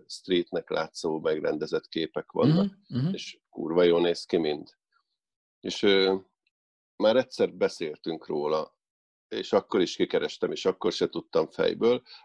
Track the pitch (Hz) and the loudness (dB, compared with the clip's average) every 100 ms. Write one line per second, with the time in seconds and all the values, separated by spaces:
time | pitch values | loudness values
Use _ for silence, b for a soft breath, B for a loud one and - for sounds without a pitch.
0 | - - - 90 87 87 - 82 80 - | -8 -14 -2 0 0 -4 -4 -4 -4 -6
1 | 82 78 80 78 76 76 78 80 - 82 | -4 -2 -2 0 -2 -2 -4 -6 -4 -6
2 | 80 - - - 135 165 202 - - 131 | -6 -6 -6 0 4 4 2 -4 -8 -4
3 | 151 196 - - _ - 76 85 87 85 | -2 -4 -10 -16 _ -8 -2 4 4 4
4 | 87 85 - 90 78 73 - _ _ _ | 2 0 -2 0 0 -4 -8 _ _ _
5 | _ _ _ _ _ _ 95 - 104 98 | _ _ _ _ _ _ -10 0 4 6
6 | 95 95 - _ _ _ _ _ _ - | 4 2 -4 _ _ _ _ _ _ 0
7 | - 123 123 - 95 90 98 - 80 73 | 2 4 2 0 -2 0 -2 -2 -8 -8
8 | 82 80 - 78 76 78 - _ _ _ | -8 -8 -6 -4 -2 -2 -4 _ _ _
9 | _ _ _ 110 - 101 - 104 87 - | _ _ _ -10 -2 -2 0 0 0 0
10 | 90 80 76 - - - 95 92 - - | -2 0 -4 -4 -6 -2 -2 -2 -2 -2
11 | 87 85 - 82 71 - 85 - 113 123 | -4 -4 -4 -2 -2 -2 -2 2 2 0
12 | B B | B B